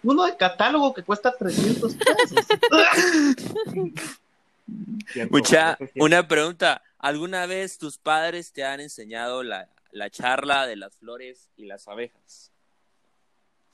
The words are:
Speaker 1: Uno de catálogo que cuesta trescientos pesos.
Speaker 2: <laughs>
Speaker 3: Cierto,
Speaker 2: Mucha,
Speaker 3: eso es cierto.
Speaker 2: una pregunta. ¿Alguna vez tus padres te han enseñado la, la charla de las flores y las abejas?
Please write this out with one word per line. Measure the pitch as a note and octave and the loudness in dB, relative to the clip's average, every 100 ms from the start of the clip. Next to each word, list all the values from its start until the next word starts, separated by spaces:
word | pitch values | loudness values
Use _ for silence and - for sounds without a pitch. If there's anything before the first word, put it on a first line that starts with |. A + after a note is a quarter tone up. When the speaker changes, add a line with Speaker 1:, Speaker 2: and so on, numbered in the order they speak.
Speaker 1:
Uno | A3+ D4 | 4 4
de | F4+ F4 | 2 2
catálogo | F#3 - A3+ D4+ C#4 | -2 2 2 2 0
que | C4 | -2
cuesta | F3 G#3 B3 B3 | -4 0 0 -2
trescientos | F#3+ - G#3 A#3 A3+ | -2 0 2 0 -2
pesos. | - - G#4 A#4+ A4+ - | 0 2 4 4 2 2
Speaker 2:
<laughs> | G#4+ A#4+ - E4 - F4+ D#4+ C#4+ B3+ - G#4+ A4 F#4 F4+ D#4+ D#4+ - _ _ _ _ - - - A2 - | 2 4 6 6 4 4 4 4 2 -2 -6 -6 -4 -6 -6 -14 -16 _ _ _ _ -14 -12 -10 -10 -10
Speaker 3:
Cierto, | B2 A#2 C#3+ | -8 2 2
Speaker 2:
Mucha, | - D#3+ D#3+ | 6 4 4
Speaker 3:
eso | - | 0
es | C3+ | -8
cierto. | C3 D3+ | 0 4
Speaker 2:
una | E3+ E3 | 4 4
pregunta. | D#3 D#3 F3 F3 C3+ _ _ | 0 0 0 0 0 _ _
¿Alguna | C#3 D3+ F3 F#3 F3+ | -4 -4 -6 -6 -6
vez | F#3 F#3+ - | -6 -8 -10
tus | D#3 - | -14 -8
padres | - D#3 E3 F3 E3 | -2 0 0 -6 -12
te | - | -8
han | C3+ C#3 | -8 -8
enseñado | D3 - G#2+ A2+ A#2+ B2+ | -12 -16 -12 -8 -6 -6
la, | B2 G2 F#2 _ _ | -6 -10 -12 _ _
la | G#2 G#2 | -12 -12
charla | - B2+ B2+ C#3+ C#3 C3 | -6 -2 -2 0 -2 -2
de | G#2+ | -8
las | G2 _ | -14 _
flores | A2+ A#2+ B2+ B2+ _ _ | -18 -18 -18 -20 _ _
y | G#2 | -20
las | G2+ - | -18 -16
abejas? | G#2 A#2+ _ _ - _ _ _ _ _ _ _ _ _ _ _ _ _ | -12 -12 _ _ -20 _ _ _ _ _ _ _ _ _ _ _ _ _